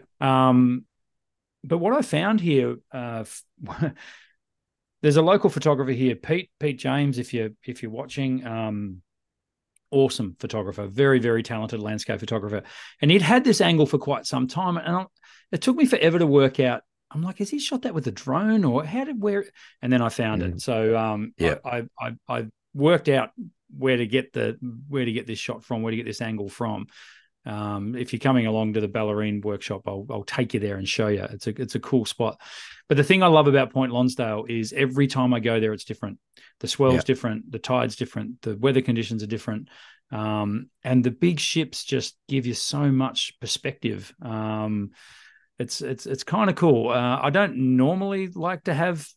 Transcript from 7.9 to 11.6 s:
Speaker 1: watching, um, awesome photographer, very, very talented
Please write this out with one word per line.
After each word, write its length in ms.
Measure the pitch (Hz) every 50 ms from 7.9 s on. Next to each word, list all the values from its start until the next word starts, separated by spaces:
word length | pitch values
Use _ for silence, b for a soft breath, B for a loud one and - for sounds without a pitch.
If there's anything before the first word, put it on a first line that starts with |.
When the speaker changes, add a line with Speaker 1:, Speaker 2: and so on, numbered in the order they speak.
| 110
Speaker 1:
watching, 520 | 117 139 151 - 147 139 131 127 131 131
um, 580 | 120 113 113 - 110 107 104 104 101 92 90 - _ _ _ _ _ _ _ _ _ _ _ _ _ _ _ _ _
awesome 440 | - 139 135 131 - - 113 95 87 -
photographer, 460 | - - - 110 101 98 90 104 101
very, 340 | 98 98 117 139 139 135 127
very 220 | 120 120 117 113 113
talented 380 | - 120 110